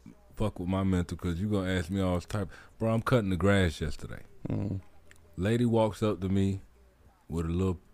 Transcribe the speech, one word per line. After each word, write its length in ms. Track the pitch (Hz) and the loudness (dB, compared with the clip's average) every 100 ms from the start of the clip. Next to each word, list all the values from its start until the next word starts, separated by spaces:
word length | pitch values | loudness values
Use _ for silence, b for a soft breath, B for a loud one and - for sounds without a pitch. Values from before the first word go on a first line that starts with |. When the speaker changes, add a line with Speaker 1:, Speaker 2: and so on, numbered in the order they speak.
| - - - - | -20 -20 -16 -4
Speaker 1:
fuck 240 | 107 - | -4 -2
with 100 | 90 | -2
my 140 | 95 | 0
mental, 340 | 98 90 85 85 | 2 2 0 -4
'cause 220 | 90 85 | -4 -2
you 80 | 104 | 0
gonna 240 | 101 92 | 0 0
ask 180 | 92 82 | -2 0
me 120 | 98 | 0
all 140 | 92 90 | 0 0
this 100 | - | -2
type. 240 | 104 95 B B - | -6 -6 B B -4
Bro, 160 | 113 | 0
I'm 80 | 113 | 0
cutting 280 | - 127 98 | 2 2 2
the 40 | 90 | 2
grass 440 | 98 98 90 - | 4 4 2 0
yesterday. 400 | 73 - - - - - - | -6 -6 -10 -12 -16 -12 -6
Speaker 2:
Mm. 320 | 104 101 98 - - - - - - | -4 -4 -6 -8 -20 -20 -20 -16 -4
Speaker 1:
Lady 300 | 98 117 120 | 0 2 4
walks 380 | 113 107 - | 4 2 2
up 180 | 107 87 | -2 0
to 80 | 92 | 0
me 320 | 98 98 98 - - - _ - _ - | 2 2 -2 -8 -20 -20 _ -20 _ -8
with 180 | 82 82 | -4 -2
a 40 | |
little, 300 | 87 95 87 - | 0 0 -2 -10